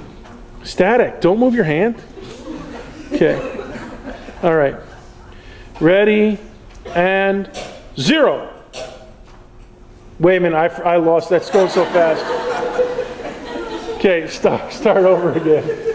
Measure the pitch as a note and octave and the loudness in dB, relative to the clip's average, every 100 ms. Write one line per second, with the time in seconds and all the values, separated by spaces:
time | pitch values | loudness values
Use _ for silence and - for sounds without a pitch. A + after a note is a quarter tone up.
0 | - - - - - - - - F#3 A#3+ | -18 -20 -20 -20 -20 -18 -10 0 2 4
1 | G3+ - E3+ A3 B3+ A#3 D#3+ D3+ A3 A#3 | 0 0 0 4 2 2 0 2 0 -2
2 | - - - - - - - - - - | -14 -18 -18 -16 -14 -14 -14 -16 -16 -18
3 | - - D#3 - - G#3 - - - - | -8 2 2 2 -6 -10 -12 -14 -14 -14
4 | - - - - F3+ D#3+ C#3 C3+ - - | -14 -16 -16 -2 0 2 2 -2 -16 -20
5 | - - - - - - - - D#3 F#3+ | -20 -20 -20 -20 -20 -20 -20 0 4 4
6 | G#3 G#3+ G#3+ G3+ - - - - - E3+ | 4 4 2 0 -10 -20 -20 -20 -6 0
7 | F3+ F#3+ G3 G3 F#3 - - - - - | 2 2 0 -2 -4 -10 -14 -16 -14 -4
8 | C3 D#4 A#3 C3 A#2 - - - - - | 0 4 4 2 -8 -18 -18 -14 -14 -16
9 | - - - - - - - - - - | -20 -20 -20 -20 -20 -20 -20 -20 -20 -20
10 | - - E3 F#3 F3 D#3+ E3+ F3 F3 E3+ | -20 0 2 4 2 2 0 0 2 4
11 | E3 E3 E3 F3 - G3+ F#3 F#3+ E3 F3 | 4 2 2 0 2 2 4 2 2 2
12 | E3 D#3 - B4 A#4+ A#4+ A#4+ B4 B4 - | 2 2 -2 -4 -4 -4 -4 -2 -2 -2
13 | B4+ - - - - - - A4 - A4 | -8 -8 -12 -12 -12 -10 -8 -10 -10 0
14 | G3+ E3+ D#3 - F#3+ B2 - - A3 G3 | 2 2 -2 -2 0 0 -6 -2 2 4
15 | F#3 F3 F3 E3 D#3 D3+ - - - | 4 4 2 0 2 2 0 -4 -6